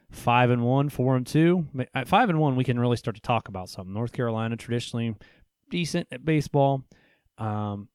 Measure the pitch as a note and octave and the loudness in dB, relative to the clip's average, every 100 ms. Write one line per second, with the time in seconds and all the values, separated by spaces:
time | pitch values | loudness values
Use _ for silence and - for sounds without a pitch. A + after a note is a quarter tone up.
0 | _ - - A#2+ B2 B2 A#2+ C3 C#3+ - | _ -4 2 4 6 4 2 2 0 0
1 | B2+ C3 B2 D3+ E3 F#3 D3 C3 B2 C3+ | 0 0 2 4 4 4 0 -6 -6 -6
2 | B2 F#3+ A#3+ D#3+ D3+ B2+ B2+ A#2+ B2 A#2+ | 2 2 4 2 2 2 0 0 2 0
3 | - G#2+ - A#2 - F#2+ F2+ - F#2 G2+ | -2 -6 -2 -2 -2 -10 -10 -12 -8 -6
4 | A#2 - A#2+ A2 A2+ A#2 - A#2+ - A#2 | -6 -4 -4 -2 -4 -6 -4 -6 -4 -4
5 | A#2 G#2+ - _ _ _ _ F3+ D#3+ F3 | -4 -6 -14 _ _ _ _ -4 -2 -2
6 | - C3 D#3+ D#3 - C#3+ C#3 C#3 - _ | -4 -6 0 0 2 2 2 2 -6 _
7 | _ _ _ - A2 G#2+ G#2 G2+ G2+ | _ _ _ -8 -6 -4 -4 -8 -10